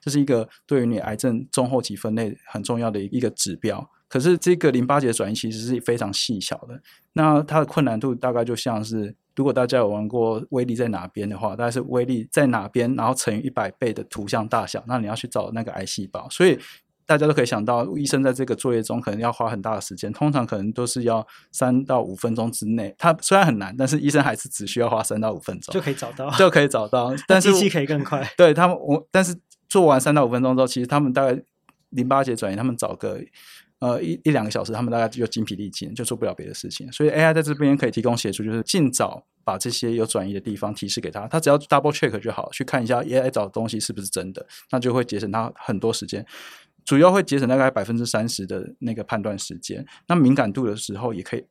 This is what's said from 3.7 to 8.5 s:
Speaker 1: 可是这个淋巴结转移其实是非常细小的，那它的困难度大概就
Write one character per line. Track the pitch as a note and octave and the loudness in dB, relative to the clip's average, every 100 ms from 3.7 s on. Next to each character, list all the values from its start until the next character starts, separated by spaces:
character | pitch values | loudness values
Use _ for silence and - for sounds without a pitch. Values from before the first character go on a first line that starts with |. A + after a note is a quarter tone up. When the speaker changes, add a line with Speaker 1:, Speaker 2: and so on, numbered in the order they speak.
| G2 - _ _ | -6 -10 _ _
Speaker 1:
可 | C3 | 0
是 | D#3 F3 | 2 2
这 | - F3 | 4 4
个 | D#3+ | 4
淋 | C3 B2 | 2 2
巴 | C#3+ | 2
结 | C3 | 2
转 | A2+ G2+ | 0 -2
移 | A2 | -4
其 | A2+ | -6
实 | A2 | -6
是 | A#2 B2 | -4 -2
非 | A#2+ A#2 | 0 -2
常 | G#2 | -2
细 | G2 - G#2 | -4 -4 -4
小 | - - - | -6 -8 -10
的， | D2 - _ _ | -18 -20 _ _
那 | D#3+ D#3 D3 | 0 4 4
它 | D3 D#3 | 4 2
的 | D3 | 2
困 | - C3+ | 2 0
难 | A2 | 0
度 | C3+ | -2
大 | B2 B2+ | -2 0
概 | A#2+ | 0
就 | A#2 | 0